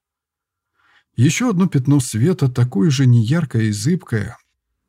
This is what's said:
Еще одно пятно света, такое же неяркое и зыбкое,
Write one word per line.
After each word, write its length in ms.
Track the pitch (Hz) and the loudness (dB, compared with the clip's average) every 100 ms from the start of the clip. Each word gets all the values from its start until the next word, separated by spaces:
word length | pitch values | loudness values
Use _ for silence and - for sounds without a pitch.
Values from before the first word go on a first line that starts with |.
| _ _ _ _ _ _ _ _ _ _ _ | _ _ _ _ _ _ _ _ _ _ _
Еще 360 | - 131 - 247 | 0 0 2 -2
одно 180 | 180 190 | 0 0
пятно 320 | 143 127 143 | 0 0 0
света, 480 | 127 107 139 185 135 | 0 -2 0 0 -2
такое 420 | 123 123 196 185 | 0 -2 0 0
же 160 | 131 135 | 2 4
неяркое 580 | 120 107 165 156 113 | 4 2 0 -2 -2
и 60 | 110 | -2
зыбкое, 680 | 104 117 180 - 110 98 - _ _ _ _ | -2 -2 -4 -4 -6 -6 -12 _ _ _ _